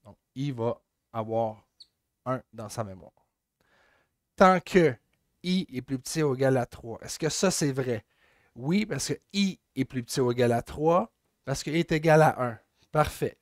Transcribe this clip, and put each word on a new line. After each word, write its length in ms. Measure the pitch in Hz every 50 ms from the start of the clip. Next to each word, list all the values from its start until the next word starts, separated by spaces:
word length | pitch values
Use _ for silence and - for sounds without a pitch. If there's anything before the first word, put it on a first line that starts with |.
| _
Donc, 140 | 101 98 _ _ _ _
I 160 | 131 139 143
va 320 | 131 117 113 120 117 - _ _ _ _ _ _
avoir 540 | - 117 110 110 110 113 113 110 107 - _ _ _ _ - _ _ _ _ _ _ _ _
un 160 | 123 131 123 - _
dans 160 | - 113 110 104
sa 160 | - - 110
mémoire. 280 | 98 95 92 - - _ _ _ _ _ _ _ _ _ _ _ _ _ _ _ _ _ _ _ _ _ _ _ _ _
Tant 260 | - 202 185 185 175
que 340 | - - - 185 165 147 117 - _ _ _ _ _ _ _ _
I 240 | - 180 180 185 165 _
est 100 | 127 123
plus 160 | 123 - 135 127
petit 240 | - - - 165
ou 120 | 156 143 127
égal 220 | 127 135 135 131 127
à 80 | 120
trois. 320 | - - - - 113 110 -
Est-ce 180 | - - - -
que 120 | 160 151
ça, 200 | - - - 185
c'est 220 | 175 - 175 143
vrai ? 320 | 131 135 135 127 120 107 _ _ _ _ _ _ _ _ _ _ _
Oui, 300 | 120 123 147 180 208 214
parce 240 | 208 - 139 - -
que 120 | 143 - _ _
I 260 | - 196 202 190 - _ _ _ _
est 80 | 131 135
plus 160 | - - 127
petit 180 | 117 - - 143
ou 100 | 131 123
égal 200 | 123 120 120 117
à 80 | 117 120
trois, 500 | 120 - - 147 151 160 170 180 226 - _ _ _ _ _ _ _
parce 180 | 127 135 -
que 80 | - 156
I 80 | 147 170
est 140 | 165 -
égal 280 | 170 156 151 165 151 156
à 220 | 156 147 - -
un. 160 | 127 120 113 - _ _ _ _ _ _
Parfait. 460 | - 151 151 - - - 147 120 - _